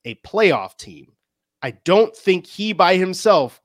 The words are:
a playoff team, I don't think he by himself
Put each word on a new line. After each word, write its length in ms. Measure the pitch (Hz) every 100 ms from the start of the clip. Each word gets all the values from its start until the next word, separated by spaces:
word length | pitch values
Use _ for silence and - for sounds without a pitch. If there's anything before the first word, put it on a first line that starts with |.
| 120
a 100 | 110
playoff 600 | - 202 202 127 95 -
team, 380 | - 76 - _ _ _ _ _
I 100 | 131 101 165
don't 300 | 196 220 -
think 320 | 202 185 -
he 260 | - 214
by 220 | 190 180 185
himself 640 | 185 180 220 175 127 -